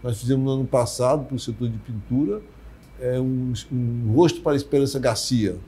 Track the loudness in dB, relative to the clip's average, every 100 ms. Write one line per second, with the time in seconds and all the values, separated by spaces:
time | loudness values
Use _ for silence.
0 | -4 -4 0 2 2 0 0 2 0 0
1 | 2 2 -2 -6 -6 -4 -4 -4 -8 -10
2 | -2 0 0 -2 -8 -20 -20 -20 -20 -6
3 | -2 0 0 -2 -2 -4 -4 -2 -2 0
4 | 2 6 6 4 0 0 2 2 2 2
5 | 0 0 0 2 2 -2